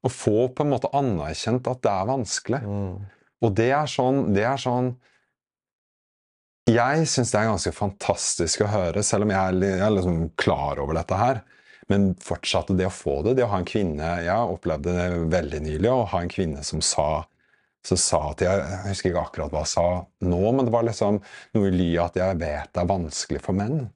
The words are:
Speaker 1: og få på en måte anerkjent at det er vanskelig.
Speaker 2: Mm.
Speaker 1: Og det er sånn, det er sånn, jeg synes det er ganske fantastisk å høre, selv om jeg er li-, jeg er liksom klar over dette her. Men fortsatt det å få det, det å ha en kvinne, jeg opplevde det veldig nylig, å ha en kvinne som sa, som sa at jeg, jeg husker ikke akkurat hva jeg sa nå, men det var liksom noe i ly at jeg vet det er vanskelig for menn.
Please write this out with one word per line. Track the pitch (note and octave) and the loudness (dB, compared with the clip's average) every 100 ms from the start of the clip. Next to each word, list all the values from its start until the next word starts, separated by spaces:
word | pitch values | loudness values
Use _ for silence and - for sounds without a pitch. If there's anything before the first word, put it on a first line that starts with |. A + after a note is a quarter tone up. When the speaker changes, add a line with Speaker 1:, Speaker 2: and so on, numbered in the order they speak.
Speaker 1:
og | C3 | -4
få | - - G#2 B2+ | 0 2 2 2
på | B2+ D3 | 0 0
en | |
måte | C3 - | 0 0
anerkjent | C#3 C#3 F#2 D2 D#2+ - B2 B2 | 0 0 0 -2 -6 -2 -2 -2
at | B2+ | -2
det | A2 | 0
er | G2 G2 | 0 -2
vanskelig. | C3+ A2 - - B2+ | -2 -4 -6 -4 -4
Speaker 2:
Mm. | G#2+ G2+ G2 F#2 G2 _ _ _ | -2 -4 -4 -8 -12 _ _ _
Speaker 1:
Og | A#2 G2 | 0 2
det | A#2 | 2
er | C#3 D3+ | 2 0
sånn, | - B2+ C#3 F#2+ | 0 2 2 2
det | G2 | 2
er | A2 C#3 | 2 0
sånn, | - B2 B2+ B2 _ _ _ _ _ _ _ _ _ _ _ _ _ _ _ _ - | -2 0 -2 -4 _ _ _ _ _ _ _ _ _ _ _ _ _ _ _ _ 2
jeg | A2+ A#2+ D#3 D#3 | 4 4 2 0
synes | - A#2+ | 0 0
det | G#2+ | 2
er | A2+ | 2
ganske | G2+ F#2+ | 0 -2
fantastisk | - G2+ F#2+ - F#2+ - - E2+ - | -2 -4 -4 -2 -2 -2 -2 -2 0
å | G#2 | 2
høre, | G#2 F2+ G2 | 2 0 0
selv | G#2 G#2 G#2 | 0 0 2
om | |
jeg | F#2+ | 2
er | F#2+ F#2 | 2 2
li-, | G2 | 2
jeg | F#2 G#2 | 2 2
er | G2+ | 2
liksom | F2+ E2 E2 - | 2 0 -2 0
klar | - D2 C#2+ C#2 | 2 2 0 -4
over | C#2+ D#2+ | -2 -2
dette | D#2 F#2+ | -2 0
her. | A#2+ B2 - - _ - - | 2 0 -6 -20 _ -20 0
Men | G2+ G2 F2+ | 2 2 0
fortsatt | - E2 - F#2 - F2+ | -6 -6 -2 -2 0 0
det | F#2 | 0
å | |
få | - - C#2 E2 | -2 -4 0 2
det, | C3 | 2
det | A#2 | 2
å | |
ha | G2 | 0
en | E2+ | -2
kvinne, | A2 F#2 D2+ D#2+ F2 | -2 -2 -2 -4 -2
jeg | E2+ G#2 A#2 | 0 0 0
opplevde | F2+ F2 D2+ D#2 | -4 -4 -2 -2
det | F2+ F2+ F2 E2 | 0 0 0 0
veldig | F2 D2+ D2+ D2+ | 0 0 -6 -6
nylig, | D#2 G#2 | 0 2
å | C3 G#2 | 2 0
ha | F#2 | -2
en | F2 | -4
kvinne | - E2 C#2+ | -4 -4 -4
som | D2 D#2+ - | -6 -4 -2
sa, | - D2+ D#2 E2+ _ _ _ _ _ - | 0 0 0 -6 _ _ _ _ _ -2
som | F3+ | 0
sa | - - D2 - | 2 0 0 -2
at | F2+ | 0
jeg, | G2 | 0
jeg | D2 F#2+ G2 | -2 -6 -6
husker | F#2+ F#2+ | -2 0
ikke | F2 | 0
akkurat | E2 - D2+ D2+ | -4 -6 -6 -4
hva | |
jeg | D2 | -2
sa | - F2 F2+ F2+ _ | 0 0 0 -6 _
nå, | F2+ F2 G2+ | -2 2 2
men | C3 B2 | 2 2
det | A#2 | 2
var | A#2 | 0
liksom | G#2+ G#2 G#2 - - - A2+ | 0 0 0 -2 -20 -2 2
noe | G2 | 2
i | |
ly | F#2 F2 E2+ | 4 2 2
at | E2+ - | 0 0
jeg | F#2 F2 | 0 0
vet | D#2+ D2 - - | -2 -6 -6 -4
det | |
er | F2 | 0
vanskelig | G2 D#2+ - - D2+ | 0 -2 -8 -6 -6
for | - G2 | -2 -2
menn. | G#2 D3+ A#2 | -2 -4 -6